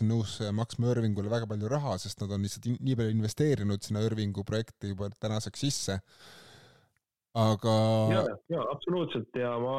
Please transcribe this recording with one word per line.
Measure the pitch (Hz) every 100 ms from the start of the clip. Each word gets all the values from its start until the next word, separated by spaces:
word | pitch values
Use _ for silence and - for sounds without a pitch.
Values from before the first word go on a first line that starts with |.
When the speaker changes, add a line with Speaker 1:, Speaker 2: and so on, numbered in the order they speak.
| 110
Speaker 1:
on | 117
nõus, | 107 -
äh, | 107 104
maksma | 117 - 120 123
Irvingule | 113 101 101 117
väga | 113
palju | 107 107 143
raha, | 139 92
sest | 104 -
nad | 101
on | 101 98
lihtsalt | - 117
in-, | 123
nii | 131 123
palju | 110 110
investeerinud | 107 - 151 120 101 101
sinna | - 104 110
Irvingu | 107 101 95 98
projekti | 107 110 - 101 95
juba | 101 -
tänaseks | 110 107 104 - 143
sisse. | - - 95 - - - - - - - - _ _ _ _ _ 117
Aga | 110 107 117 110 110 110 110
Speaker 2:
Jaa, | 110 - 101 -
jaa, | 165 117
absoluutselt, | 139 - 180 165 123 104 127
ja | 123 120
ma | 123